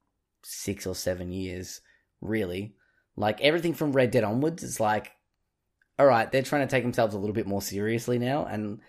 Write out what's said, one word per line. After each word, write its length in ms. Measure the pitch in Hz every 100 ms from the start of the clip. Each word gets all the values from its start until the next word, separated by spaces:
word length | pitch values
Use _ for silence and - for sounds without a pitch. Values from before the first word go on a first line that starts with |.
| _ _ _ _
six 440 | - - - 98 95
or 80 | 90
seven 360 | - 90 90
years, 500 | 92 92 92 92 - _ _ _ -
really. 540 | 95 110 92 90 104 _ _ _ _ -
Like, 240 | 104 107
everything 320 | 135 170 170
from 180 | 151 151
Red 200 | 135 123
Dead 120 | 120
onwards, 400 | 104 117 156 170
it's 160 | 127 117
like, 320 | 110 107 - _ _ _ _ _ _ _ _ -
all 80 | 139
right, 260 | 117 110
they're 120 | 135
trying 220 | 131 147 131
to 60 |
take 120 | 131
themselves 300 | 120 120 113
a 60 | 101
little 140 | 104 107
bit 100 | 98
more 140 | 98
seriously 560 | - 98 107 117 117 123
now, 260 | 120 147 -
and 340 | 107 107 -